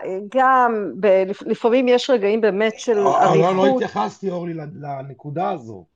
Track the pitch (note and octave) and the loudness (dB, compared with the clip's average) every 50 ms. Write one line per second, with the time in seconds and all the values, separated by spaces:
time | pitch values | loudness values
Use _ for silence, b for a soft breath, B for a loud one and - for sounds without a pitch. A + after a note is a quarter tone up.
0 | - - F#3 F#3+ G#3 G#3 - C4 C4 C4 C4 B3+ B3 A#3+ A#3 G#3+ G#3 E3+ A2+ F#3 | -4 -6 -8 -10 -10 -4 -2 2 2 4 4 4 4 2 0 -2 -4 -6 -4 0
1 | F#3 G#3 F#3+ F#3+ F#3+ F#3+ G3+ - - - A3 - - A#3 A3+ C4 C4 B3 B3 B3 | 2 4 4 4 2 0 -4 -6 -6 -6 -4 -2 0 2 2 2 4 4 2 2
2 | - - C4+ A#3 G3 G3+ G#3 A3+ A3 G#3+ F#3 G3 A3 A3 G#3+ - - B3 A3+ G#3 | 2 2 0 2 2 2 0 2 2 0 2 2 0 -2 -2 -2 -2 -2 0 2
3 | G3+ - - - - - - D#3+ E3 - F#3+ - - C4+ C4 B3+ - - - G3+ | 2 2 2 4 4 4 4 4 4 4 2 2 2 2 2 2 -2 -4 -4 -4
4 | G#3+ G#3 - - - F#3+ F3 F3 E3+ E3+ E3 E3 D3+ D3+ D3+ C#3+ C#3+ C#3+ C#3+ C3+ | -4 -4 -6 -8 -8 -6 -6 -6 -6 -8 -8 -8 -10 -12 -14 -12 -12 -10 -10 -10
5 | C3+ C#3 C3+ - - D3 C#3+ D#3+ F3+ G3+ G3 D#3+ A#2+ A2 A2 F#2+ F2 _ _ | -12 -14 -16 -16 -14 -10 -6 -4 -4 -4 -4 -6 -10 -14 -16 -18 -18 _ _